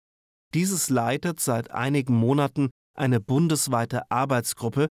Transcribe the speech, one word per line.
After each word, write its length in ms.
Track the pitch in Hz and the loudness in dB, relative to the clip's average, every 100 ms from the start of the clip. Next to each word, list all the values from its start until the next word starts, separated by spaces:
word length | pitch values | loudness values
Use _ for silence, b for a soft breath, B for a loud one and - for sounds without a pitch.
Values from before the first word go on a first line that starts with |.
| _ _ _ _ _ 156 | _ _ _ _ _ -2
Dieses 340 | 185 185 - | 0 -2 0
leitet 500 | 127 117 143 175 160 | 0 0 -2 -4 -4
seit 300 | - 117 113 | -2 -2 -4
einigen 460 | - 127 143 131 117 | -4 0 0 2 2
Monaten 560 | 117 139 139 - 135 - _ - | 4 2 0 0 -2 -4 _ -4
eine 220 | 135 120 | 0 0
bundesweite 880 | 107 135 165 151 - 120 117 123 - | 2 2 2 0 0 -2 -2 -4 -2
Arbeitsgruppe 800 | 117 139 127 113 - 117 120 156 | -2 0 0 -2 -4 -4 0 -2